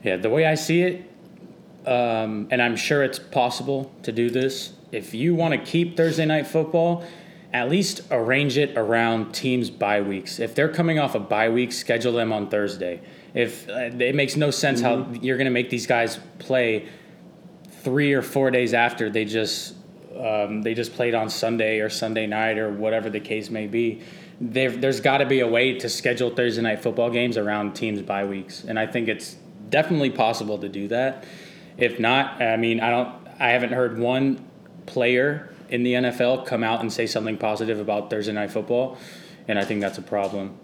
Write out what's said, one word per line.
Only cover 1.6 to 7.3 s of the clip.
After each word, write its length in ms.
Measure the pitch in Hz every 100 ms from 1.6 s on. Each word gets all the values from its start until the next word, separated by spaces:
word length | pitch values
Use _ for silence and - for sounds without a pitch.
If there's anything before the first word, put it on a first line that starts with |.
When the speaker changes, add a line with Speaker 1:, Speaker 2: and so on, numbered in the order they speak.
| - - -
Speaker 1:
um, 600 | 123 120 113 110 107 107
and 120 | 123
I'm 140 | 120 110
sure 260 | - 147
it's 160 | 135 -
possible 720 | - 139 123 - 131 135 135 -
to 80 | -
do 180 | 113 120
this, 400 | 123 131 131 - - -
if 200 | 110 101
you 220 | 113 156
wanna 240 | 170 165 139
keep 380 | - 170 170 170
Thursday 280 | 165 156
Night 220 | 156 156 139
Football, 580 | 160 156 165 170 170 - - -